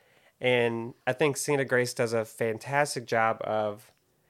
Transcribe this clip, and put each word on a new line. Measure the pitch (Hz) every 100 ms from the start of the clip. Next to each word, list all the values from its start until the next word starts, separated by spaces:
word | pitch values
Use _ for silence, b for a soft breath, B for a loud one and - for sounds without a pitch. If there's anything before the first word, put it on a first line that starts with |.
| b b b b
And | 127 123 117 117 113 - -
I |
think | 127 151 135
Sina | - 143 131
Grace | 123 123 -
does | 117
a | 117
fantastic | 110 - 117 110 - 143 147 135 117
job | 117 113 107
of | - 107 107 104 - _ _ _